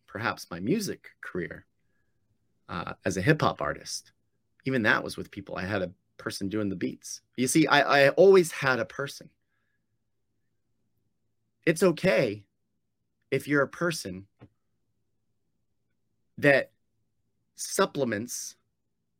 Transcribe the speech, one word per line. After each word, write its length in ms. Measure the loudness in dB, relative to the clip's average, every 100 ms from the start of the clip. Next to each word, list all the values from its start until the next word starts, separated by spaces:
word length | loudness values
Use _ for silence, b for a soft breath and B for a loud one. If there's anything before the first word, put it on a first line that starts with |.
| _
perhaps 400 | -6 -6 -6 -10
my 100 | -8
music 500 | -4 -2 -4 -10 -16 _
career, 440 | -12 -8 -8 -12 -20 _ _ _ _ _ _ _ _ _ -12
uh, 240 | -10 -10 -6
as 140 | -6 0
a 40 |
hip 200 | 2 2
hop 200 | 0 0
artist. 520 | -4 -6 -10 -14 -16 _ _ _ _ _ -4
Even 180 | 0
that 200 | 2 0
was 140 | -2 -10
with 120 | -12
people. 280 | -14 -12 -8
I 80 | -4
had 160 | -4
a 100 | -4 -8 _ -12
person 300 | -10 -8 -4
doing 220 | -4 -4
the 60 | -4
beats. 420 | -8 -8 -14 -16 _ -4
You 120 | 0
see, 200 | 2 4
I, 380 | 4 4 6 6
I 40 |
always 420 | 8 8 8 6
had 260 | 0 0 0
a 60 | -2
person. 440 | -8 -10 -12 -20 _ _ _ _ _ _ _ _ _ _ _ _ _ _ _ _ _ _ _ _ _ _ _ -2
It's 180 | 2
okay 600 | 2 2 2 2 2 -2 -12 _ _ _ _ _ _ _ _
if 160 | -4 0
you're 160 | 0
a 60 | 0
person 580 | -2 -4 -4 -8 -12 -16 _ -20 _ _ _ _ _ _ _ _ _ _ _ _ _ _ _ _ _ _ 0
that 340 | 2 4 0 _ _ _ _ _ _ _ _ -14
supplements 1000 | -6 -2 -2 -2 -2 -2 -6 -12 -14 -18 _ _ _ _ _